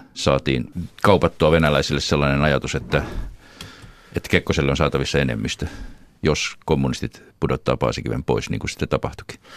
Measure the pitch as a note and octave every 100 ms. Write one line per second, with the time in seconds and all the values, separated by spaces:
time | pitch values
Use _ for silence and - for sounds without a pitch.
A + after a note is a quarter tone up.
0 | - - - C#2 - C2 - - F2 -
1 | G2+ F2+ E2 - D#2 D#2+ D#2+ C#2+ - C#2+
2 | - D2 C#2+ C#2 D2+ C2+ - C2 A#1 D2
3 | - - - - - - - - - -
4 | - - - F2+ - - C#2 D2 D2 C2+
5 | C2+ C#2+ C2+ A1 G#1+ - - - - -
6 | - _ D2+ D2+ - - - D2+ C2+ -
7 | A#1 - - _ C2 C2 - B1+ B1+ -
8 | - A1 - A#1 - - - - - C2+
9 | D2+ - - - -